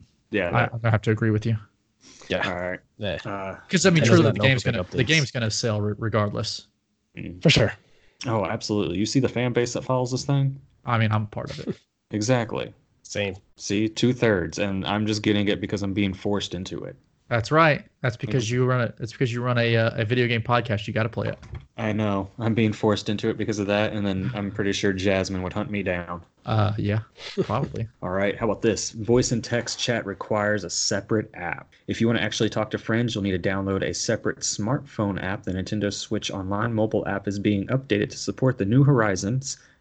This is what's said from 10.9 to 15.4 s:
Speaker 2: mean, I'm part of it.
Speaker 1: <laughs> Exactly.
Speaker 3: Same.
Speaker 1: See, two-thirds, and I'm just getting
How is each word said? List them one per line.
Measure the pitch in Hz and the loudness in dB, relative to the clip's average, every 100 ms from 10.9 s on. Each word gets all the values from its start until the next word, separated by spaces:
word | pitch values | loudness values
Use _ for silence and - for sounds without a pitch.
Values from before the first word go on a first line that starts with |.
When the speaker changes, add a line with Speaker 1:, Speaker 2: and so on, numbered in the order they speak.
| 117 | 0
Speaker 2:
mean, | 110 | 2
I'm | 110 107 | 0 -2
part | - 139 | -8 -8
of | 147 - | -8 -8
it. | - | -10
Speaker 1:
<laughs> | _ _ _ | _ _ _
Exactly. | 107 107 127 113 65 - - _ _ | -4 2 2 0 -4 -6 -12 _ _
Speaker 3:
Same. | - - 101 95 - - | -8 -4 -4 -4 -12 -14
Speaker 1:
See, | - 101 110 | -2 0 0
two-thirds, | - 123 131 117 98 82 - | 2 2 4 4 4 0 -2
and | 101 95 76 | -2 -2 0
I'm | 104 107 | 0 0
just | 107 | 0
getting | 104 104 | 2 4